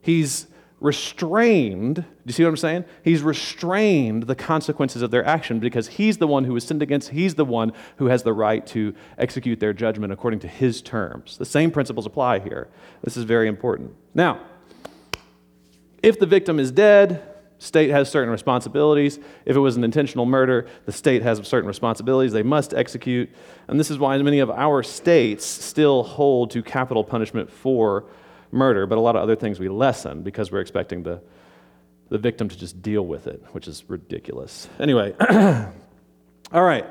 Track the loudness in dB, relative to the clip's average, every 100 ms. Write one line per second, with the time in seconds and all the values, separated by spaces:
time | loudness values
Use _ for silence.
0 | 2 0 0 -4 -10 -20 _ _ -2 -2
1 | -8 -6 -2 2 4 4 2 -2 -4 -4
2 | -8 _ -8 2 2 2 -2 -2 -6 -4
3 | 2 2 2 -2 -8 -8 -2 2 4 4
4 | 2 -2 -4 -6 0 -2 0 -2 -4 -2
5 | 0 2 2 -2 -2 -4 -2 -4 -6 0
6 | 0 2 2 2 0 -4 -4 -4 -2 -2
7 | -4 -2 -2 0 0 0 -2 -4 -20 -2
8 | 0 2 0 0 0 0 -4 -4 -4 -6
9 | -20 -6 -4 -2 -4 -2 -2 -2 -4 -4
10 | -8 -6 -4 -6 -10 -2 -2 -2 -8 -6
11 | -6 -10 -18 -14 -2 0 2 0 -4 -6
12 | -8 -2 0 0 -4 -10 -12 _ -20 -12
13 | -10 -8 0 2 2 -2 -4 -4 -8 -18
14 | _ 0 0 0 -12 -20 _ -20 -20 -20
15 | _ -20 _ _ _ _ _ _ _ _
16 | 2 4 4 4 4 0 2 4 8 8
17 | 6 2 -10 -20 _ _ 0 2 4 4
18 | 2 0 0 -2 0 -2 -2 2 4 4
19 | 2 -2 -20 -10 0 2 2 2 0 0
20 | -2 -2 0 2 2 0 -2 -14 -12 -2
21 | 2 2 2 -2 -2 -2 -2 -4 -4 -2
22 | 0 2 2 0 0 0 0 -4 -4 -6
23 | -4 -4 -4 -10 -20 -20 -4 -2 -2 -2
24 | 0 2 2 2 0 0 0 0 -2 -4
25 | 2 4 4 -2 -8 -10 -8 2 4 4
26 | 0 0 2 2 0 -4 -6 -6 -2 -2
27 | -2 -4 -4 -6 -8 -8 -2 2 2 0
28 | -6 -20 -20 -20 _ 0 2 2 0 2
29 | 2 2 0 -2 -2 -6 -6 0 0 -2
30 | -10 -10 -10 -8 -6 -6 -4 -6 -6 -8
31 | -8 -10 -14 _ -20 _ _ _ _ _
32 | _ -4 -4 -4 -8 -8 -16 -12 -4 -4
33 | -4 -8 -10 -14 -16 -16 -14 -18 -12 -14
34 | _ -12 -10 -12 -14 -18 -20 -4 0 2
35 | 0 0 4 6 6 4 -4 -14 _ _
36 | _ _ _ _ -2 2 4 2 -4